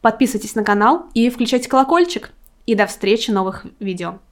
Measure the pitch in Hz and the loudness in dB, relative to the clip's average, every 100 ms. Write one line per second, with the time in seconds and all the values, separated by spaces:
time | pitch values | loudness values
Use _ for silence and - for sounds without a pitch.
0 | 226 220 262 208 208 220 214 202 214 339 | 0 2 0 0 -6 -4 0 2 4 2
1 | - 233 233 240 240 247 247 262 262 339 | -2 0 0 0 -2 -2 0 0 2 2
2 | 349 - - _ _ _ - 214 202 - | 2 -2 -10 _ _ _ -4 0 0 -2
3 | 196 226 226 202 190 190 - _ 202 180 | 0 0 0 -2 -2 -6 -16 _ -8 -6
4 | 170 190 _ | -8 -12 _